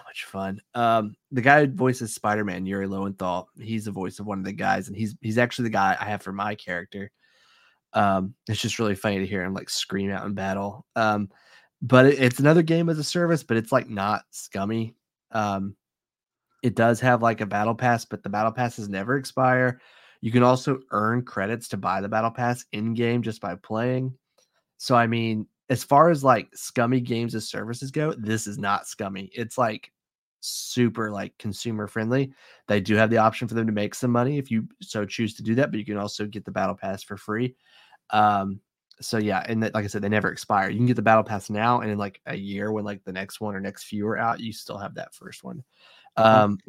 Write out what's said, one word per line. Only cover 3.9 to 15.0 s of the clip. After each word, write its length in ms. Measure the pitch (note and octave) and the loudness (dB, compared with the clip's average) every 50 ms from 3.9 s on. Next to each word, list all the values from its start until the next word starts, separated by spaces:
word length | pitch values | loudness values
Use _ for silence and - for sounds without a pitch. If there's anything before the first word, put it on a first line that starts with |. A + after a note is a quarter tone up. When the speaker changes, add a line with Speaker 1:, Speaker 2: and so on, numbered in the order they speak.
| G2 | -6
Speaker 1:
voice 260 | F#2+ F#2 F#2 - - | -6 -6 -6 -8 -8
of 60 | G2+ | -8
one 120 | G#2 G2+ G2 | -8 -6 -6
of 60 | F#2+ | -6
the 80 | G2 G2+ | -6 -6
guys, 360 | - G2 G2 G2 G2 F#2+ G2 | -2 0 0 0 0 -2 -6
and 80 | G2 | -6
he's, 180 | G2 A2 G#2 - - | -6 -6 -6 -6 -6
he's 180 | - A2 G#2+ A#2+ | -6 -2 0 2
actually 260 | A#2+ A#2+ - - A#2+ | 2 2 0 -2 -4
the 60 | A2+ | -2
guy 260 | G#2+ G2+ G2 F#2+ F#2 - | 0 2 2 2 2 0
I 40 | G#2 | -2
have 180 | G#2 G#2+ G2 - | -6 -6 -6 -8
for 100 | F#2+ F#2+ | -8 -8
my 220 | G2+ G2+ G#2 G#2 | -6 -6 -6 -6
character. 560 | G#2+ - - F2+ F2 E2+ - - G2+ G2 G2+ _ _ _ _ _ _ _ _ _ _ _ _ _ _ _ _ - | -8 -8 -8 -8 -8 -8 -10 -12 -12 -12 -14 _ _ _ _ _ _ _ _ _ _ _ _ _ _ _ _ 0
Um, 420 | A2 G#2 G2+ F#2+ F#2+ F#2 G2 - _ _ - | 2 2 4 4 2 0 -2 -6 _ _ -4
it's 120 | A2+ - | -4 -2
just 180 | - A2+ - - | -2 -2 -2 -2
really 160 | A#2 G#2 G2+ | 0 0 0
funny 220 | - - A2 G2+ F#2+ | 0 0 -2 0 0
to 80 | G2 | -2
hear 160 | F#2+ G#2 F#2+ F2+ | -2 -2 -4 -4
him, 120 | F#2 F#2+ | -4 -4
like, 160 | F#2+ - - | -6 -8 -6
scream 400 | - - - - F#2+ G2 G2 G2 | -6 -6 -6 -4 -4 -4 -2 -2
out 160 | G2 F#2 - | -4 -4 -6
in 80 | G#2+ G#2 | -6 -6
battle. 520 | G2 F#2+ G2 G2 G2 G2+ G2+ G2+ - - _ - | -4 -4 -4 -4 -4 -4 -6 -8 -10 -16 _ -2
Um, 340 | A#2+ A2+ G#2+ G#2+ G#2 G2+ G2 _ _ _ _ - - _ _ _ _ | 0 2 2 2 2 0 -4 _ _ _ _ -20 -20 _ _ _ _
but 260 | - A#2+ C3 B2+ B2+ | 2 6 8 10 10
it, 120 | C#3 D3 C3 | 10 8 6
it's 220 | C3+ B2 A#2+ - | 4 2 4 4
another 220 | C3+ D3 D#3+ F3 E3 | 6 6 6 6 6
game 260 | D#3 E3 E3 E3+ E3+ | 4 2 2 2 2
as 100 | D#3+ D#3 | 0 -2
a 60 | D3 | -4
service, 380 | - - F3+ F3 E3 E3+ D3+ - | -2 -2 0 2 2 2 0 0
but 140 | - A#2 | 0 0
it's, 140 | A2+ A2+ - - | 0 0 2 0
like, 160 | B2+ A#2+ - | 0 0 -2
not 340 | A2+ G2+ G2 G#2 G#2+ G2+ - _ | -4 -4 -2 0 -2 -2 -4 _
scummy. 640 | - - - - - G2+ G2 G#2 A2+ A2+ A2+ A2 - _ | -16 -16 -14 -10 -8 -6 -4 -4 -4 -4 -4 -6 -10 _